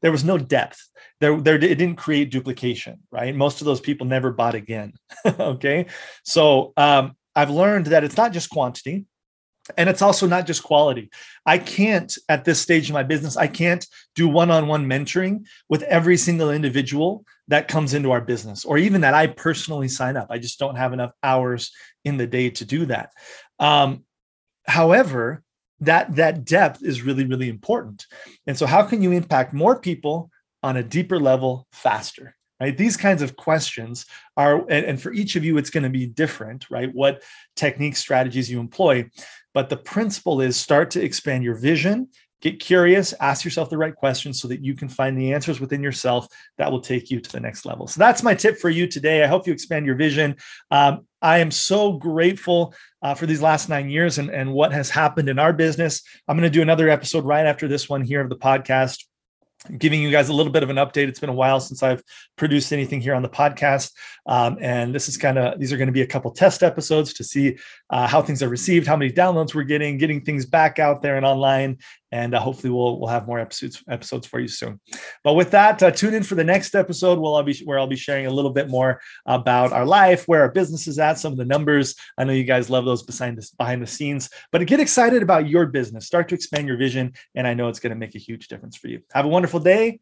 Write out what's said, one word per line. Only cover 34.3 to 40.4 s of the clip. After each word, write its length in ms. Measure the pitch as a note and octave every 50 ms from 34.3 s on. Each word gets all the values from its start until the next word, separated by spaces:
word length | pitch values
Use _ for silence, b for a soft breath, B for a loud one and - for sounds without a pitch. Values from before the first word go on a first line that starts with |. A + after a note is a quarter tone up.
| B -
are, 220 | C#3+ C#3+ D3 - E3+ -
and, 160 | D#3+ D3 -
and 160 | - C#3+ C3
for 100 | - C3+
each 240 | A#3+ G#3+ G#3 G3+ -
of 80 | F3+ D3+
you, 140 | D#3+ D#3+ D3
it's 120 | D3 -
gonna 200 | - D#3+ C#3+ C3
be 160 | C3 C3 B2+
different, 640 | A#2+ A2+ - D#3 D3 - - A2 G#2+ A#2 C3+ - -
right? 240 | - B2 B2 C3 C3
What 300 | B2 C#3 C#3 C#3 - B B B B B B _ -
techniques, 420 | - D3 C3+ - C#3+ D3 C#3 -
strategies 500 | - - C3+ B2+ C3 C3 A2+ C3 B2 A2
you 120 | B2 A#2+
employ. 480 | A#2 A#2 _ - F#3+ E3 C3+ B2 A#2 A#2+ B B B B B B B B _
But 160 | C#3 C3 C3+
the 80 | C#3+ C3+
principle 600 | - - - G3 A3 G#3+ G3+ - _ F3+ D#3+
is 160 | C3+